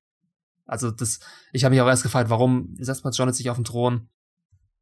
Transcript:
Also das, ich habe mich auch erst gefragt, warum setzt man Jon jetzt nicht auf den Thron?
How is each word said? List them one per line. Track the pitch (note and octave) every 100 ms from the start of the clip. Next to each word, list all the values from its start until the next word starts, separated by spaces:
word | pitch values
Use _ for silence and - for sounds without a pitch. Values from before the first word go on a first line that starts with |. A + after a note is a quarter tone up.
| _ _ _ _ _ _ -
Also | A2+ A#2+
das, | A2 A2+ - - - _
ich | B2+
habe | C3
mich | C3
auch | B2
erst | B2+
gefragt, | - C3 A2+
warum | A2+ B2+ B2+ - -
setzt | B2 C3+ C3+
man |
Jon | A#2 B2+
jetzt | A#2+
nicht | B2
auf | A#2+
den |
Thron? | A2+ A#2+ B2 A#2+ - _ _ _ _ _ _ _